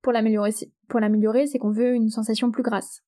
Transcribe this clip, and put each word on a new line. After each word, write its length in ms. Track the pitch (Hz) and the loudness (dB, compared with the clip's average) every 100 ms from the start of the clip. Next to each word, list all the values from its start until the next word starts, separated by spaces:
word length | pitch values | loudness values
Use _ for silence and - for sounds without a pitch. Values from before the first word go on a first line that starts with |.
pour 100 | - | 0
l'améliorer, 380 | 233 220 214 208 214 - _ _ | 0 2 2 0 -4 -10 _ _
pour 120 | 240 | 0
l'améliorer, 460 | 214 214 214 240 285 | 2 2 2 2 0
c'est 120 | 254 | -2
qu'on 140 | 208 | -2
veut 220 | 214 247 | 0 0
une 160 | 247 220 | 2 0
sensation 400 | 220 220 220 240 | -2 -2 0 0
plus 120 | 220 | 0
grasse. 380 | 240 196 - - | -2 -2 -6 -18